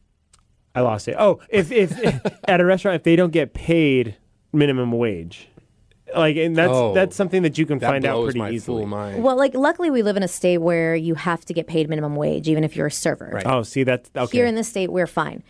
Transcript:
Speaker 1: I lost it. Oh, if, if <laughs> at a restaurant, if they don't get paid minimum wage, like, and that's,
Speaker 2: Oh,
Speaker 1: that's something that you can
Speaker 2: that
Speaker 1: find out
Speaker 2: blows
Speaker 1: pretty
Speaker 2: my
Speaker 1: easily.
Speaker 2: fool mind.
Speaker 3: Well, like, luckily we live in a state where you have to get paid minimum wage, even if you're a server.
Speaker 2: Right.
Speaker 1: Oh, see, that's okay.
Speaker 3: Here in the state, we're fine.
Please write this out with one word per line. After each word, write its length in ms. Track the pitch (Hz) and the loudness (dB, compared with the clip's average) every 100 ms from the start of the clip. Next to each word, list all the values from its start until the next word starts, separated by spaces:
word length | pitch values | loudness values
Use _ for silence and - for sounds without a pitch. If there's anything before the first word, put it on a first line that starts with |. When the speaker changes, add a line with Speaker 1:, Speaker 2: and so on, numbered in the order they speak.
| _ _ _ _ _ _ _ | _ _ _ _ _ _ _
Speaker 1:
I 80 | 127 | -2
lost 260 | 123 107 - | 0 0 -4
it. 80 | - | 0
Oh, 200 | 208 170 - | 2 2 0
if, 220 | 202 160 | -2 0
if 200 | 233 185 240 220 135 202 - | 2 0 0 -2 -2 -4 -6
<laughs> 60 | - | 0
at 140 | 180 | 2
a 40 | 180 | 4
restaurant, 300 | 190 202 165 | 2 0 0
if 80 | |
they 120 | 165 170 | 4 4
don't 160 | 180 | 4
get 200 | 160 135 | 2 -2
paid 640 | - - 165 151 131 113 - _ _ _ | -4 0 2 4 4 0 -6 _ _ _
minimum 380 | 151 147 131 120 | 2 2 2 0
wage, 560 | 117 117 90 82 - - _ _ _ _ _ - - | 0 -2 -4 -10 -16 -20 _ _ _ _ _ -6 0
like, 200 | 160 151 | 2 2
and 180 | 165 160 | 0 2
that's, 160 | 170 | 4
Speaker 2:
Oh, 200 | 127 117 | 4 2
Speaker 1:
that's 220 | 98 185 - | 2 0 0
something 280 | 185 185 | -2 0
that 140 | 165 156 | 0 0
you 80 | 151 | -2
can 140 | 139 | 0
Speaker 2:
that 80 | 120 | 0
Speaker 1:
find 160 | 139 139 | 0 0
out 100 | 123 | 0
Speaker 2:
blows 100 | 120 | 0
Speaker 1:
pretty 120 | 120 | -2
Speaker 2:
my 120 | 104 | -4
Speaker 1:
easily. 300 | 117 107 117 | -4 -6 -6
Speaker 2:
fool 60 | 104 | -4
mind. 360 | 104 104 196 | -6 -6 -2
Speaker 3:
Well, 140 | 247 262 | 0 2
like, 160 | 277 | 0
luckily 360 | 254 294 339 339 | 2 0 0 0
we 100 | 254 | 0
live 140 | 208 196 | 0 0
in 60 | |
a 40 | 185 | -2
state 300 | - 180 175 | -2 0 2
where 380 | 165 170 165 165 | 2 0 0 0
you 200 | 165 151 | -2 -2
have 300 | 180 165 - | -2 -4 -4
to 80 | |
get 140 | 165 160 | -6 -2
paid 220 | 160 151 | -2 0
minimum 260 | 156 151 147 | -2 -4 -2
wage, 320 | 151 151 156 | -2 -2 0
even 140 | 156 | 0
if 120 | 156 160 | 0 -2
you're 120 | 151 | -4
a 40 | |
server. 400 | - 165 - - | -2 -2 -4 -6
Speaker 2:
Right. 120 | 104 104 | -6 -2
Speaker 1:
Oh, 160 | 131 | -2
see, 200 | 110 135 | -2 -2
that's 260 | 131 123 - 139 | 0 0 -4 -6
okay. 220 | 127 247 | -2 0
Speaker 3:
Here 80 | 240 | 0
in 100 | 226 | 0
the 80 | |
state, 280 | 220 202 180 | -4 -4 -4
we're 160 | 180 165 | -2 -2
fine. 360 | - 151 - - | -2 -4 -6 -16